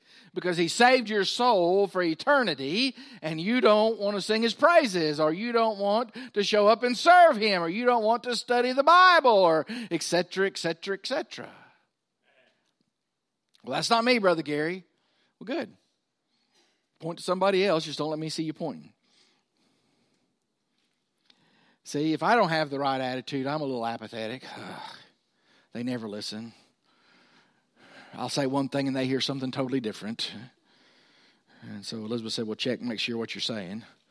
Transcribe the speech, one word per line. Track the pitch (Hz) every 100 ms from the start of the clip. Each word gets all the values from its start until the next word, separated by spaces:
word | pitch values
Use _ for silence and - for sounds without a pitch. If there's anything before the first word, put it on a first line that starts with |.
| _ - -
because | 180 175 170
he | 165
saved | - 240 262 214
your | 214
soul | 190 - 247 208 170 190 196
for | 185
eternity | 175 160 - 285 220 147 135 185 262 240 277 233
and | 156 160
you | 180 247
don't | 214 214 220 220
want | 202 208
to |
sing | 175 220
his | 233
praises | - 294 349 269 180 156 151
or | 156
you | 165 240
don't | 233 226 202
want | 202 214 240 233 254
to | 208
show | 202 208 202
up | 226
and | 247 247
serve | - 359 330 233
him | 214 190
or | 165
you | 196
don't | 247 240
want | 214 233
to | 247
study | 226 - 240 247
the | 254
Bible | 285 349 370 349 277
or | 208 180 160 143 233 226
et | 165
cetera, | - 170 175 185 196
et | -
cetera, | - 165 -
et | 190 -
cetera. | 277 - - 110 - - _ _ _ _ _ _ _ _ _ _ _ _ _ _ _ _ _ _ _
"Well, | -
that's | 143 160
not | 233
me, | 233 247
Brother | 196 165
Gary." | 147 147 156 185 - _ _ _ _ _
Well, |
good. | 196 330 110 98 _ _ _ _ _ _ _ _ _ _ _ _
Point | 160 170
to |
somebody | - 185 196 190 202
else. | 160
Just | 156 139
don't | 151
let | 156
me | 160
see | 151
you | 160
pointing. | 156 165 82 - _ _ _ _ _ _ _ _ _ _ _ _ _ _ _ _ _ _ _ _ _ _ _ _ _ _ _ _ _
See, | - 147 156
if | 151
I | 170
don't | 233 185
have | 160 151
the | 139
right | 139 131
attitude, | 131 127 117 139 131
I'm | 156
a |
little | 139 127 113
apathetic. | 117 110 113 110 123 -
<sighs> | - 92 92 - - - _ _ _ _ _ _
They | 117
never | 120 123 110
listen. | 104 101 107 113 - _ _ _ _ _ _ _ _ _ _ _ _ - - - -
I'll | 120
say | - 139
one | 135 135
thing | 139 139
and | 131
they | 131
hear | 131
something | 120 139 131
totally | 131 131 135
different. | 110 101 101 117 - 101 131 _ _ _ _ _ _ _ _ _ _ _
And | 117 104
so | 98 117
Elizabeth | 107 120 110
said, | 113 110
"Well, |
check, | 107 131 117
make | 120 107
sure | 127 117
what | 113
you're | -
saying." | - 113 90 104 110 _ _